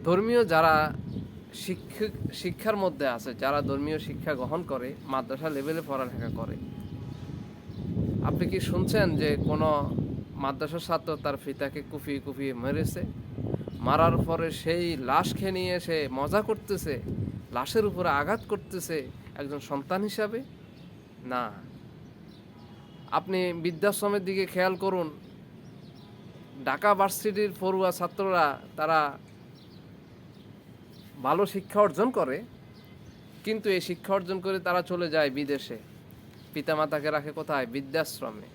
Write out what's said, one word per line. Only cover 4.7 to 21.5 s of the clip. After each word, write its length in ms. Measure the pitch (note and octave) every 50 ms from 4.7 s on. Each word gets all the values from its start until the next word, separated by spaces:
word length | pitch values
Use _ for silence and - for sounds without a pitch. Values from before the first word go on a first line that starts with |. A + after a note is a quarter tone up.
| C#3 B2+ B2 C3 D3 - -
মাদ্রাসা 420 | - C3+ C3 B2 A2 C3 C3+ D#3 D#3+
লেভেলে 340 | D3+ C#3 C#3 D3 D#3+ E3 D3+
পড়ালেখা 440 | C3+ C#3 C3 C3 B2 - - A#2 A2+ G#2+
করে, 200 | - A2+ A2+ - - - - - - - - - - - - - - - - - - - - - - - - - - - - - - - - - - -
আপনি 240 | F3 E3+ - F3+ F3+
কি 120 | F#3 F#3
শুনছেন 560 | - - F3 F3+ F#3 - G#3+ G#3+ G3+ F3+ D#3
যে 200 | C#3+ D3+ D3+ D3 C#3+ -
কোনো 500 | C#3+ D3+ D3+ D#3 D#3 D3+ D3 C#3+ - - - - - - - - - -
মাদ্রাসার 460 | - C#3 C3+ C3+ B2+ D#3 C#3+ D#3 E3+
ছাত্র 360 | E3 - E3+ D#3 - D#3+ D#3 D3 C#3+
তার 140 | D3 C3+ C3+ -
পিতাকে 380 | D3 C3+ - C#3+ C#3 - D3+ C3+ -
কুপিয়ে 300 | - D3 - D3 C#3+ C#3
কুপিয়ে 340 | B2+ C#3+ C3+ B2+ C#3 C3+ B2+
মেরেছে? 480 | A#2+ A#2+ C3+ C#3+ D#3 - - - - - - - - - - - - - - - - - - - -
মারার 380 | - B2 C#3 D3+ E3 E3+ E3+ - -
পরে 240 | - E3 D#3+ E3 E3
সেই 460 | E3 - - D#3+ E3 F3 F3 E3+ E3
লাশকে 560 | C3+ C3 B2 C3+ D#3+ F3+ - - - G3+ F#3+ F#3
নিয়ে 280 | F#3 F#3 F3+ F3+ F3+
সে 280 | E3+ - E3 D#3 D3 C3 B2+
মজা 280 | C3 C#3 D3+ D#3+ G#3 G#3
করতেছে, 580 | G#3+ A3 G#3 - - G3+ F3 - E3 C3+ - - - - - - - - - - - -
লাশের 320 | A#2+ C3 - - A3+ G#3+
উপরে 240 | G#3 F3+ F3+ F3+ F3
আঘাত 320 | C#3+ C#3+ D3 D#3 G#3 A3+ - -
করতেছে 600 | A3 G3 - - G3 F#3 E3 - E3 D#3 C3 B2+ - - - - -
একজন 220 | - C#3+ C#3 D3 D3
সন্তান 440 | C#3 - D3 C#3 C3+ C#3 F3+ F#3+ G3+
হিসাবে? 400 | G#3+ G3+ - G#3+ G#3 A3+ A#3 C4+ - - - - - - - - - - - - - - - -
না। 280 | B2+ B2+ B2 A#2+ A2